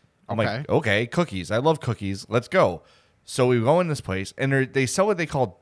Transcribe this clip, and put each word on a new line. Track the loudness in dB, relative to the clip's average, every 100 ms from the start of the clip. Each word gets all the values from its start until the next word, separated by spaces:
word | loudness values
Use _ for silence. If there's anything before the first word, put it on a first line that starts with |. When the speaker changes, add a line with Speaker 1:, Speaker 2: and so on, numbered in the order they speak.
| _ _ -8
Speaker 1:
I'm | -2
like, | -2
Speaker 2:
Okay. | -2 -2
Speaker 1:
"Okay, | 0 2 0 0
cookies. | -2 -2 -4 -4
I | 0
love | 2 0
cookies. | -2 -4 -4 -6 -2
Let's | -2 0
go." | 2 2 0 -10 _ _ _
So | -8 0 2
we | 4
go | 4 2
in | 2
this | -4
place, | -4 -6 -6 -4
and | 0
they're, | 0 0
they | 0 0
sell | 2 2
what | 0
they | -2
call | -2 -2 -4